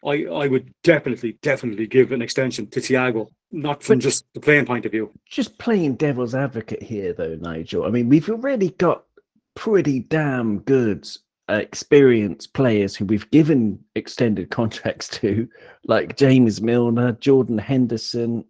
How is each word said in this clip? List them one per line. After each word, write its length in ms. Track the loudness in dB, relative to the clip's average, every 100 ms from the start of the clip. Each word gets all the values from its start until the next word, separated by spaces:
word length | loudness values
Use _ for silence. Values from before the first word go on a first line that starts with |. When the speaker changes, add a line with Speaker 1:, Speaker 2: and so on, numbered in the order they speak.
Speaker 1:
I, 220 | -4 -4 -4
I 220 | -4 -2
would 260 | -2 -4 _
definitely, 540 | 2 2 0 -6 -8 -6
definitely 420 | -4 -4 -4 -6 0
give 260 | 2 2
an 100 | 0
extension 440 | -4 -4 -4 -6 -8
to 120 | -8
Thiago, 500 | -2 0 0 -4 -8 _ _
not 320 | -8 -6 -6
from 140 | 0 2
Speaker 2:
But 60 |
Speaker 1:
just 220 | 2 -2 -6
the 60 | -4
playing 260 | 2 2 2
point 200 | -4 -4
of 60 |
view. 200 | -6 -6 _ _
Speaker 2:
just 320 | -6 -6 -6
playing 360 | -2 0 0 0
devil's 380 | -2 -2 -4
advocate 480 | -4 -4 -6 -10 -12
here, 320 | -8 -6 -6
though, 220 | -6 -6 -8
Nigel. 500 | -8 -10 -6 -4 0
I 40 |
mean, 200 | 0 4
we've 200 | 4 2
already 420 | -4 -4 -2 -2
got 320 | 0 0 0 _ _ _ _ _ -10
pretty 440 | 0 2 2 -2
damn 600 | -2 -2 0 -2 -2 -4
good, 480 | 2 2 2 -4 -8 -20 _ _ -4
uh, 80 | -4
experienced 1000 | -4 -10 4 6 8 6 0 -6 -8
players 420 | 0 2 2 0 -2
who 100 | -2
we've 240 | -2 2
given 480 | 4 4 2 0 -4 _
extended 560 | -10 -10 -2 0 0 -4
contracts 600 | -4 -4 -4 -8 -8 -12
to, 380 | -4 -2 -2 -4 _ -20 _ -2
like 320 | -2 -2 2
James 420 | 4 6 4 2
Milner, 520 | 0 2 2 0 0
Jordan 480 | 0 2 4 2 -4
Henderson, 840 | 0 0 0 -2 -6 -6 -4 -6